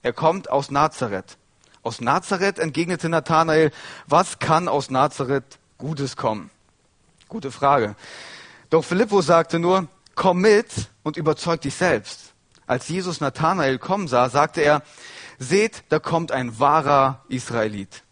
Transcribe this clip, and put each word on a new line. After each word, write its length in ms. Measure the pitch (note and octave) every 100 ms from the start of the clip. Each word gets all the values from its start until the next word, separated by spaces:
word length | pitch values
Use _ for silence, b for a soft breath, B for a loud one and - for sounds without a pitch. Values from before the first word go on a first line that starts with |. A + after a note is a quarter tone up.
Er 120 | B2
kommt 360 | A#2 D#3+ F#3+ -
aus 200 | C#3 C#3+
Nazareth.“ 680 | C#3 D#3 - A#2 G2 - - _ _ b b
„Aus 180 | - A2
Nazareth?“, 580 | B2 D#3 - F#3+ G3 G3
entgegnete 500 | D#3+ D3 E3+ F3 E3
Nathanael. 640 | E3 - D#3+ E3 D#3 D#3 B B B B
„Was 340 | D#3+ F#3 -
kann 260 | - D#3+ F3+
aus 240 | C#3 C3
Nazareth 680 | C3 C#3 - C3 C#3 - - _ _
Gutes 380 | C3+ D3+ C#3 -
kommen?“ 340 | B2 G#2+ E2 _ _ _ _ _ _ _ _
Gute 240 | A3+ C3+
Frage. 420 | - C#3 C#3+ G#2 G#2 B B B B B B B
Doch 160 | D#3+
Philippus 420 | D#3+ F3+ A3+ G3+ D3+
sagte 320 | E3+ D#3+ E3+
nur, 280 | E3+ F#3+ E3 _ _ -
„Komm 240 | F#3+ F3+
mit 480 | G3+ G#3 - - - _
und 120 | D3+ D#3
überzeug 440 | D#3 D3+ F3+ E3+
dich 160 | C#3+ -
selbst.“ 560 | F3+ B2 - - - _ _ _ _
Als 220 | B2 -
Jesus 320 | F3 F3+ E3
Nathanael 580 | C#3+ - D#3+ F#3 C#3 C3
kommen 300 | - G3 F3
sah, 200 | B2 B2
sagte 320 | C3+ D#3 -
er, 200 | D3 D3 B B B B B B
„Seht, 460 | B2+ F#3+ G#3+ - _
da 100 | D#3
kommt 340 | - E3 E3
ein 260 | C3+ B2 A2+
wahrer 680 | C#3+ D#3 C#3+ C#3+ C3+ C3+ _
Israelit 760 | B2 - A#2 A2 G#2 G2 - _